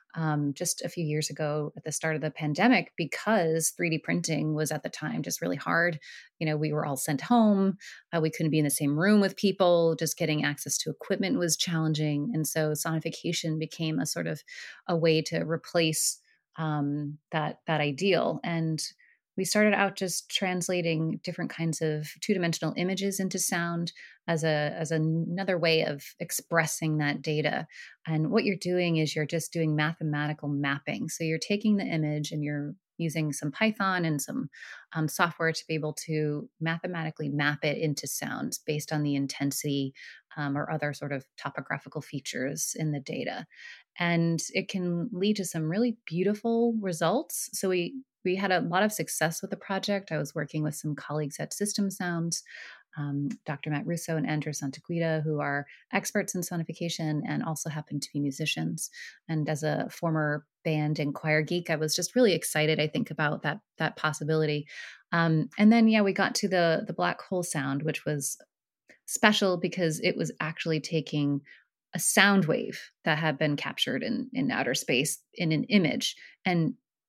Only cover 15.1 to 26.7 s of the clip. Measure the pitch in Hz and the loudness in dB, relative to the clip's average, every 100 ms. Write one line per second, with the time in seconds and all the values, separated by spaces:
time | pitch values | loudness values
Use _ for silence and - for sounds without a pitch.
15.1 | 160 160 165 156 160 - 175 160 160 - | 4 2 -2 -2 -4 -2 2 2 2 -2
16.1 | - _ _ _ - 160 151 143 147 147 | -4 _ _ _ -6 -2 0 0 -2 -4
17.1 | 147 - 160 151 - - 156 147 135 190 | -8 -6 -2 -2 -4 -2 0 0 0 2
18.1 | 170 - 165 175 170 160 156 - - _ | 4 2 -2 -2 -2 0 -2 -4 -12 _
19.1 | _ _ - 185 208 214 202 196 190 185 | _ _ -4 0 4 4 4 2 0 -4
20.1 | - - - 190 180 170 180 170 160 160 | -4 -4 -2 0 -2 0 0 2 2 0
21.1 | 160 - 175 - - 165 156 160 151 151 | -2 -6 -6 -6 -2 -2 0 -2 -2 -6
22.1 | - - 190 170 160 160 - 180 190 196 | -6 -2 0 0 0 -2 0 -2 0 -2
23.1 | 190 190 185 - 175 170 170 170 - - | -2 -2 -2 -2 0 -2 -2 -4 -8 -18
24.1 | - - 165 160 151 147 - 160 160 156 | -10 -2 0 2 2 0 -2 -2 0 2
25.1 | 165 165 175 190 180 165 160 - 143 - | 0 -2 -2 0 2 4 4 2 -2 -8
26.1 | - - - - 165 160 | -12 -8 -8 0 2 2